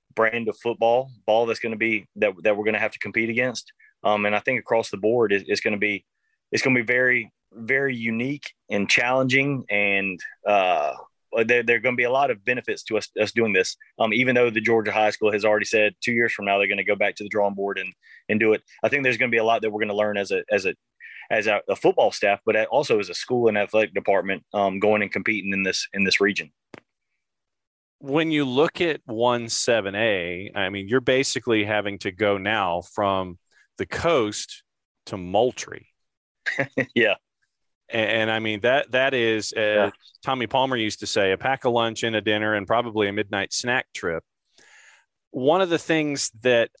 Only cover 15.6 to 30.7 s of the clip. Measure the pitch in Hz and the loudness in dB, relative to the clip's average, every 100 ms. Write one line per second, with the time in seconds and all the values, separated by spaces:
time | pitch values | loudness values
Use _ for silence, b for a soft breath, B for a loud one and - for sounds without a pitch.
15.6 | 101 110 107 - - 117 117 - 101 101 | 2 2 2 0 -2 0 0 0 0 0
16.6 | 101 101 95 101 104 - 104 107 101 98 | 2 0 -2 0 -2 -4 -4 -2 -2 -2
17.6 | 98 98 92 - B B - 107 110 107 | -6 -6 -8 -12 B B -4 2 2 2
18.6 | b b 113 143 131 113 127 117 110 113 | b b -2 0 0 0 0 2 2 2
19.6 | 110 107 107 101 107 104 98 95 - 101 | 0 -2 -2 0 0 -2 -2 -2 0 0
20.6 | 87 - _ _ B B B 110 107 104 | 0 -6 _ _ B B B -2 0 0
21.6 | - 98 165 185 113 - 101 101 - 107 | -2 0 2 4 2 2 0 2 2 0
22.6 | 107 120 151 110 92 85 - 123 117 104 | 2 0 2 0 -2 -8 -4 2 2 2
23.6 | 101 107 107 98 - 98 92 95 - 101 | 0 0 0 -2 0 0 0 -4 -4 0
24.6 | 98 95 104 107 101 104 95 107 95 98 | 0 2 2 2 0 -4 -4 -4 -4 -4
25.6 | 95 - - 98 98 - 101 92 78 _ | -2 -4 -4 -2 0 2 0 0 -8 _
26.6 | _ - - _ _ _ _ _ _ _ | _ -20 -20 _ _ _ _ _ _ _
27.6 | _ _ _ _ 143 143 160 151 139 127 | _ _ _ _ -4 -2 0 0 0 2
28.6 | 165 - 175 147 - 110 120 120 117 - | 0 0 -2 -4 -6 -2 0 0 -2 -4
29.6 | - 117 98 101 113 98 87 87 101 - | 0 0 0 0 0 0 -2 -8 -8 -4
30.6 | 95 | -4